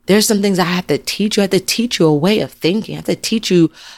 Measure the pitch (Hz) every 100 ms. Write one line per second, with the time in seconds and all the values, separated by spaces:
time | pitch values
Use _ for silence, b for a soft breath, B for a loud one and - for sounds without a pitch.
0 | - 202 208 208 202 185 170 180 - 143
1 | - - 208 214 196 190 - - 233 -
2 | 160 151 180 214 131 - 156 214 - 151
3 | - 180 - 220 - 180 160 B B